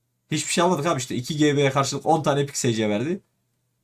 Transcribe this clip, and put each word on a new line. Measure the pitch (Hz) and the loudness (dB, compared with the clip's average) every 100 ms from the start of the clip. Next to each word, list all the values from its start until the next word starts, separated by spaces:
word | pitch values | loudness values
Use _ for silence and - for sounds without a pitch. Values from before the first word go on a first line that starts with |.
| _ _ - | _ _ -8
Hiçbir | 156 - | -6 -2
şey | - | 0
almadık | 175 165 160 | 2 2 0
abi | 147 | -2
işte. | - | -4
İki | - 123 151 | -6 -4 0
G | 151 139 | 2 4
B'ye | 139 | 2
karşılık | 135 127 139 - | 2 -2 -2 0
on | 160 | 0
tane | 147 143 | 2 0
epic | 143 - | -2 -2
S | 127 | -2
C | 110 107 | 0 0
verdi. | 104 139 190 - _ _ _ _ _ | 0 -2 -4 -8 _ _ _ _ _